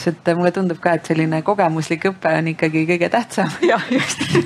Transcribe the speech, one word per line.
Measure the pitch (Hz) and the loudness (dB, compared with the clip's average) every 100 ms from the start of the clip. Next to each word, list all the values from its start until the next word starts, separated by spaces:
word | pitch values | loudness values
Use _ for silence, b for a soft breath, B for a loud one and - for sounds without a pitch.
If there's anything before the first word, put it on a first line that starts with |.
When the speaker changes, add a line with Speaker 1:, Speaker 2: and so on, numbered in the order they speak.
| - | -4
Speaker 1:
et | 160 - | -2 0
mulle | 170 175 | 2 2
tundub | 175 185 160 | 2 -2 0
ka, | 180 165 | 0 0
et | - | 0
selline | 160 160 156 | 0 0 0
kogemuslik | 160 208 175 160 156 165 190 | 0 2 2 0 -2 -2 -2
õpe | 190 165 | -2 0
on | 160 165 | 0 0
ikkagi | 160 160 156 160 | 0 0 0 0
kõige | 175 170 | 0 0
tähtsam. | 233 233 - 180 - | 0 -2 -2 -4 0
Speaker 2:
<laughs> | 349 | 0
Jah, | - - | 0 0
just. | 254 - - - 349 | -2 -2 -4 0 0